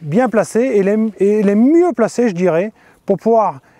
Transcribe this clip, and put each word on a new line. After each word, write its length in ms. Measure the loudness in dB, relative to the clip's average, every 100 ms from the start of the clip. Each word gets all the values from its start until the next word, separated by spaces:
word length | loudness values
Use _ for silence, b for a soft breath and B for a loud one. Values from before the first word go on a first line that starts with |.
bien 280 | -4 -2 0
placés, 440 | -2 -2 -2 0 0
et 80 |
les, 160 | 0 0 -2 -2
et 240 | 0 2
les 140 | 2 2
mieux 380 | 4 4 2 0
placés, 340 | -2 0 -2
je 60 | 0
dirais, 380 | 0 0 -4 b b b -6
pour 100 | -4
pouvoir 440 | 0 2 0 -4 b